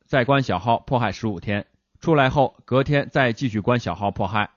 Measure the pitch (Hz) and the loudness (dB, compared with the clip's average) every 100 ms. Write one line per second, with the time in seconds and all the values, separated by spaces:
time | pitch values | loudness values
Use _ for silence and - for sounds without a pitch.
0 | _ 139 120 139 127 90 113 117 - 127 | _ 0 2 2 2 -2 0 -2 0 -2
1 | 110 92 113 87 - 101 - _ _ _ | -2 -4 -6 -6 -4 -6 -6 _ _ _
2 | - 151 131 143 131 - - 131 135 147 | 2 4 4 2 0 -2 -2 0 2 0
3 | 120 156 127 110 135 107 98 123 98 85 | 0 0 0 0 -2 -2 0 0 -2 -4
4 | 101 95 98 107 104 | -4 -2 -2 -2 -4